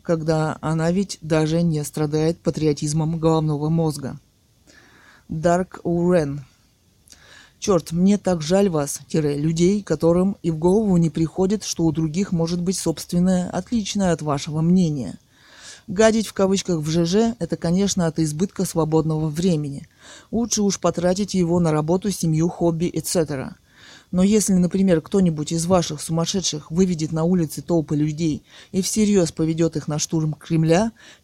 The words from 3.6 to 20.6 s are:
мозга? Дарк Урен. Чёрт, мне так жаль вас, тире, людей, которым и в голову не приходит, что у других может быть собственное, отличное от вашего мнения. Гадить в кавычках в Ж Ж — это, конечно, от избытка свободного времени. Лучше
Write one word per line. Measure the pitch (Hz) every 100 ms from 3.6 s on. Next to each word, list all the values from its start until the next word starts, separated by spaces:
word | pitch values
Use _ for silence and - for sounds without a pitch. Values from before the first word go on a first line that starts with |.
| 151
мозга? | 165 160 147 135 147 - _ _ _ _ - _ _ - - -
Дарк | 160 170 175 185 -
Урен. | 180 170 175 180 143 143 135 _ _ _ _ _ _ - - - - _
Чёрт, | - 180 -
мне | 170 190 208
так | 190 180
жаль | 151 190 202
вас, | 160 143 - 139
тире, | 160 147 143
людей, | 156 165 175 208
которым | 196 151 165 170 190 -
и | 170
в | 160
голову | 175 202 208 180
не | 165
приходит, | 156 160 - 190 208
что | - - 165
у |
других | 156 160 160 202
может | 165 165 175
быть | 175 185
собственное, | 165 160 - 175 185 185 180
отличное | 233 - 233 196 208 185
от | 165
вашего | 151 139 - 151
мнения. | 165 185 170 147 101 - _ _ _ - - - -
Гадить | 190 220 220 202
в |
кавычках | - 190 190 - 165
в | 151
Ж | 170 170
Ж — | 202 233 233
это, | 170 165
конечно, | 170 180 202 190 165
от | 156
избытка | 156 151 208 - 180
свободного | 170 156 160 156 156 156
времени. | 151 185 160 147 139 - _ - - -
Лучше | 220 233 214